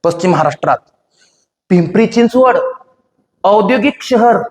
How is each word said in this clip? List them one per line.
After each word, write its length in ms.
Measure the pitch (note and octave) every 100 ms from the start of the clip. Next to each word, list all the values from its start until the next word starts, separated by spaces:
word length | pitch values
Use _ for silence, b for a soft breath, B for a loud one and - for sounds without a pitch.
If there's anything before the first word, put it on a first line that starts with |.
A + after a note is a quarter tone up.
पश्चिम 280 | E3+ E3+ F#3
महाराष्ट्रात. 460 | D#3 D#3 D#3 E3+ B2+ _ _ _ _ _ _ _ _ _
पिंपरी 380 | F3+ E3 F#3+ A3+
चिंचवड 520 | A#3 A#3 B3 B3+ - - - _ _ _ _ _ _
औद्योगिक 580 | - G#3 F#3+ B3+ C4+ -
शहर 340 | - B3 A#3+ G3+ G3+